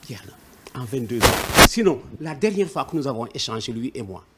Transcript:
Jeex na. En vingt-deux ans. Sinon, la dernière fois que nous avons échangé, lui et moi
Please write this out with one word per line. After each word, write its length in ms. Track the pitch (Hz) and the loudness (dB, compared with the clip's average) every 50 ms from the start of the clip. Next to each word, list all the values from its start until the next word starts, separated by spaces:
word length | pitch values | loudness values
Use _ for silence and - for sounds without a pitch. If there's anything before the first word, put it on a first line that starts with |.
| - - | -14 -14
Jeex 140 | 123 98 - - | -14 -14 -14 -18
na. 540 | - - - - - - - - - 131 | -20 -20 -20 -20 -20 -20 -20 -14 -10 -10
En 40 | 127 | -8
vingt-deux 320 | 113 117 135 120 107 120 117 | -4 -4 -4 -2 -2 0 4
ans. 480 | 104 98 - - - - - - - - | 4 4 4 2 -2 0 6 8 8 8
Sinon, 340 | - 233 226 190 147 - - - - - | 8 6 4 4 4 2 -4 -14 -14 -10
la 140 | 151 160 156 | -8 -8 -4
dernière 340 | 135 160 214 208 190 196 170 | 0 0 0 2 2 -2 -2
fois 160 | - 175 - | 0 -4 -4
que 100 | - - | -2 -2
nous 120 | 165 139 139 | -2 -2 -2
avons 180 | 127 110 117 113 - | -2 -4 -6 -6 -6
échangé, 380 | - - - 113 113 107 - 117 | -6 -6 -4 -4 -6 -6 -6 -6
lui 180 | 113 117 131 - | -6 -6 -6 -6
et 80 | 131 117 | -8 -10
moi 200 | 98 92 87 - _ _ | -10 -12 -14 -16 _ _